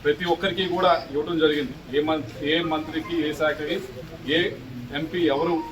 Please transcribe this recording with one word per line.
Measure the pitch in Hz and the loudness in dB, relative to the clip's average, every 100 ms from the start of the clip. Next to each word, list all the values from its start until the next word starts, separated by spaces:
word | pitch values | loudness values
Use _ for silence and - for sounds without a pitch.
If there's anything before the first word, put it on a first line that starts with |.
ప్రతి | 147 147 175 | 2 2 2
ఒక్కరికి | 165 196 175 185 175 | 2 0 0 0 4
కూడా | 180 165 - | 4 4 2
ఇవ్వడం | 139 156 165 | -4 -2 4
జరిగింది. | 156 147 131 - - 135 | 4 4 -2 -6 -2 0
ఏ | 151 | 2
మం-, | 156 117 - 143 | 0 -2 -6 0
ఏ | 160 165 | 2 2
మంత్రికి, | 156 151 156 165 170 151 | -2 -2 -6 -2 -2 -2
ఏ | 147 | 2
శాఖకి, | 156 147 151 202 - - - - 127 160 | 0 0 -2 -4 -6 -12 -12 -12 0 2
ఏ | 190 - - 120 120 143 | 2 -2 -12 -12 -8 -6
ఎంపీ | 156 175 165 | -4 2 2
ఎవరు | 139 170 170 165 | 4 2 0 -2